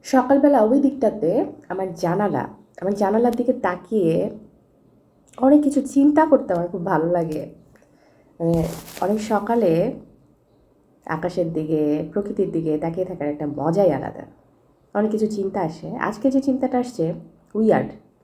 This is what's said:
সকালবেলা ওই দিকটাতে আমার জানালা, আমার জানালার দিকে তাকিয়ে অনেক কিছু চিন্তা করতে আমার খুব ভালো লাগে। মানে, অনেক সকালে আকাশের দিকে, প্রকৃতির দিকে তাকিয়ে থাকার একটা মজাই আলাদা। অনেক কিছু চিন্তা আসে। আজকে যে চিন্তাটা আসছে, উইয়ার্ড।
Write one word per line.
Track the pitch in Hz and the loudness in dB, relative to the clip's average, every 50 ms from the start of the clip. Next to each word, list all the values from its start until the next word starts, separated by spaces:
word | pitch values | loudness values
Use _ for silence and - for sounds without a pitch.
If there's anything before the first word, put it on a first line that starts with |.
| _ - - | _ 2 2
সকালবেলা | 262 247 254 277 277 294 294 285 247 | 2 4 4 4 6 6 6 6 6
ওই | 214 220 254 285 | 4 4 4 4
দিকটাতে | 294 262 - - 233 208 220 214 147 165 196 262 381 - - - - _ | 2 2 0 0 -2 -2 0 0 -2 0 0 0 -2 -4 -8 -18 -12 _
আমার | 180 190 190 190 175 | -6 -6 -6 -6 -6
জানালা, | 170 185 170 175 196 208 196 156 127 - - - - _ _ _ - | -4 -2 -2 0 0 0 0 -2 -2 -4 -6 -12 -20 _ _ _ -6
আমার | 175 190 208 | -4 -4 -2
জানালার | 202 208 190 208 226 240 240 233 | 0 0 2 2 2 2 2 2
দিকে | 240 240 233 | 0 0 0
তাকিয়ে | 233 - - 185 180 175 - - 226 214 180 160 160 175 190 220 - - - - _ _ _ _ _ _ _ _ _ _ _ _ _ _ _ _ _ - | -2 0 -2 -4 -4 -4 -8 -4 -2 0 2 2 2 0 -2 -4 -6 -12 -20 -20 _ _ _ _ _ _ _ _ _ _ _ _ _ _ _ _ _ 2
অনেক | 240 269 294 294 | 4 6 6 6
কিছু | 294 277 - 277 269 - - | 6 4 0 0 -2 2 2
চিন্তা | 277 277 294 294 311 320 | 4 4 6 6 4 4
করতে | 311 277 - - - | 4 4 2 2 -2
আমার | 180 170 175 175 | -2 -2 -2 -4
খুব | 208 185 170 | -6 -6 -2
ভালো | 196 185 156 160 170 | 0 0 0 2 2
লাগে। | 175 175 165 156 151 151 - - - - - _ _ _ _ _ _ _ _ _ _ _ _ _ _ _ | 0 0 0 -2 -4 -8 -8 -10 -16 -20 -20 _ _ _ _ _ _ _ _ _ _ _ _ _ _ _
মানে, | 170 165 170 165 160 - - - - - - - | -2 0 0 0 0 -2 -6 -12 -16 -18 -8 -4
অনেক | 185 185 214 220 | -2 -2 -2 -2
সকালে | - - 220 202 208 214 233 240 214 175 160 165 190 247 277 - - - - _ _ _ _ _ _ _ _ _ _ _ _ _ _ _ _ _ _ | -2 -2 -2 -2 0 0 0 2 2 2 2 2 0 -2 -4 -10 -18 -20 -20 _ _ _ _ _ _ _ _ _ _ _ _ _ _ _ _ _ _
আকাশের | - 156 160 175 175 170 190 175 165 | -8 -6 -4 -4 -4 -2 -2 -2 -2
দিকে, | 165 156 156 156 160 151 151 147 147 156 170 165 | -2 -4 -2 -2 0 0 2 0 0 -2 -4 -4
প্রকৃতির | - 202 202 208 - - 190 170 | -4 -6 -4 -4 -2 -2 -2 -2
দিকে | - 165 160 156 151 151 | -2 -4 -2 -2 -2 -2
তাকিয়ে | 156 165 165 185 185 | -2 -4 -4 -4 -6
থাকার | 180 180 - 147 147 | -6 -6 -6 -6 -6
একটা | 147 147 156 | -6 -6 -6
মজাই | 147 139 147 139 160 170 202 202 175 | -8 -6 -2 -2 0 2 4 4 4
আলাদা। | 139 131 - - - - - - - _ _ _ _ _ _ _ _ _ _ _ _ | 2 0 -4 -8 -10 -12 -16 -18 -20 _ _ _ _ _ _ _ _ _ _ _ _
অনেক | 208 214 214 | -2 0 0
কিছু | 220 214 214 | 0 -2 -2
চিন্তা | 214 214 202 190 190 - 208 | -2 -2 -4 -6 -4 -4 -4
আসে। | 175 160 - - - 160 208 | -4 -4 -6 -10 -12 -12 -6
আজকে | - - 190 214 - - 269 | -4 -4 -6 -6 -2 -2 0
যে | 254 269 | 0 2
চিন্তাটা | 269 277 254 262 269 - - 254 | 0 0 -2 -2 -2 -2 -2 -2
আসছে, | 247 - - - 160 165 175 170 - - _ _ _ _ - | -4 -4 -4 -4 -4 -4 -4 -8 -14 -20 _ _ _ _ -4
উইয়ার্ড। | 208 220 220 175 127 107 107 - - _ _ _ _ | 0 2 2 2 2 0 -4 -10 -18 _ _ _ _